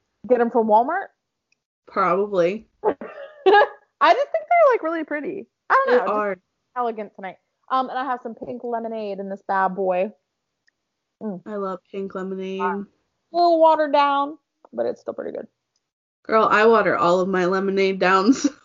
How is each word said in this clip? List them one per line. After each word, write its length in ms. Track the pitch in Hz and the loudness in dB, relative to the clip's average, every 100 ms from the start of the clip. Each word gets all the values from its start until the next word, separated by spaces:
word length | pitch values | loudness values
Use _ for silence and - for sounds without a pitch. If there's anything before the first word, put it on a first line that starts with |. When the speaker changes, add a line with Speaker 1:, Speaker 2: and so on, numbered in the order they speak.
| _ _ 208 | _ _ 0
Speaker 1:
Get 120 | 240 | 2
'em 120 | 233 | 2
from 160 | 240 220 | 0 4
Walmart? 400 | 214 254 370 - _ _ _ _ _ _ _ - | 2 2 -4 -6 _ _ _ _ _ _ _ -8
Speaker 2:
Probably. 800 | 202 180 185 208 190 170 220 - _ | -2 0 0 0 0 0 -2 -12 _
Speaker 1:
<laughs> 80 | |
I 100 | 427 | -4
just 1400 | - - - - - 392 403 508 - _ _ 302 427 571 | -4 -10 -16 -20 -2 4 4 4 -2 _ _ 2 4 0
think 140 | 640 605 | -4 0
they're, 220 | 698 587 | 4 4
like, 120 | 466 | 4
really 200 | 320 330 | -2 -6
pretty. 440 | 302 302 233 - - _ - | -6 -8 -8 -10 -14 _ -2
I 40 | |
don't 140 | 539 539 | 0 2
Speaker 2:
They 100 | 247 | 0
Speaker 1:
know, 60 | - | 0
just 60 | |
Speaker 2:
are. 240 | 214 208 185 _ _ _ 254 | -2 -4 -8 _ _ _ -6
Speaker 1:
elegant 400 | 240 214 202 - | -6 -6 -12 -14
tonight. 220 | 190 - _ _ _ | -16 -16 _ _ _
Um, 180 | 254 262 | -4 -2
and 80 | 254 | -6
I 60 | 277 | -6
have 140 | 247 | -6
some 140 | 240 220 | -8 -12
pink 280 | - 247 | -12 -10
lemonade 540 | 240 226 226 220 208 196 | -8 -8 -8 -8 -8 -8
in 80 | 196 | -10
this 140 | 196 - | -10 -4
bad 220 | 196 190 | -2 0
boy. 420 | 185 190 180 208 - _ _ _ _ _ _ _ _ _ _ | -2 -2 -2 -4 -8 _ _ _ _ _ _ _ _ _ _
Mm. 180 | 214 185 220 | -12 -12 -12
Speaker 2:
I 80 | 208 | -10
love 240 | 190 180 _ | -8 -10 _
pink 220 | 196 196 | -12 -10
lemonade. 480 | 190 190 190 190 190 | -10 -8 -8 -8 -6
Speaker 1:
Uh, 40 | 190 202 | -4 -4
a 80 | 202 _ _ _ _ | -10 _ _ _ _
little 280 | 339 349 330 | 0 2 6
watered 320 | 320 311 302 | 6 4 2
down, 440 | 285 285 277 285 311 _ _ _ | 2 2 0 -4 -8 _ _ _
but 140 | 233 233 | -6 -6
it's 160 | - | -6
still 140 | - - | -10 -10
pretty 160 | - - | -10 -10
good. 120 | - _ _ _ _ _ _ _ | -14 _ _ _ _ _ _ _
Speaker 2:
Girl, 260 | - 220 208 | -2 2 4
I 160 | 208 220 | 4 6
water 280 | 220 185 117 | 4 2 2
all 240 | 170 185 | 2 2
of 80 | 185 | 0
my 180 | 185 180 | 0 0
lemonade 520 | 190 196 196 190 190 | 0 0 0 0 2
down, 340 | 185 190 202 | 2 4 4
<laughs> 0 | |
so. 180 | - 277 - | 2 0 -6